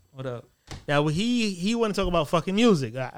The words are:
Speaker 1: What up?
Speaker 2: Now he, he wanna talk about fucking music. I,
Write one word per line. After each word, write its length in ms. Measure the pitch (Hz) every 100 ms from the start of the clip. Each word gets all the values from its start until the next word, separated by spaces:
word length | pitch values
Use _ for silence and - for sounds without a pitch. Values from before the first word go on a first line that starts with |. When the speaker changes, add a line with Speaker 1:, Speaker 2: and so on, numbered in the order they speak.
| _
Speaker 1:
What 140 | 135 131
up? 200 | 120 - _ - - -
Speaker 2:
Now 180 | 147 151
he, 420 | 156 233 247 220
he 240 | 185 185
wanna 180 | 233 220
talk 120 | 202 190
about 200 | 175 151
fucking 260 | 170 175
music. 420 | 196 240 180 123 123
I, 140 | 127